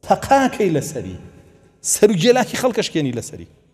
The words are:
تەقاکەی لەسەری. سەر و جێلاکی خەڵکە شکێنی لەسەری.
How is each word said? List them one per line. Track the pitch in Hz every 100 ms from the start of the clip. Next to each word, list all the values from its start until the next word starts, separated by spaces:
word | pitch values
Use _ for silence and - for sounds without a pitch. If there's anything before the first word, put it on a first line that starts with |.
| -
تەقاکەی | 190 - 269 262 - 202 156
لەسەری. | - 127 92 90 - - - _ _ _
سەر | - - 208
و | 196
جێلاکی | 202 247 233 214
خەڵکە | 262 226 196
شکێنی | 165 143 117
لەسەری. | - 85 85 _ _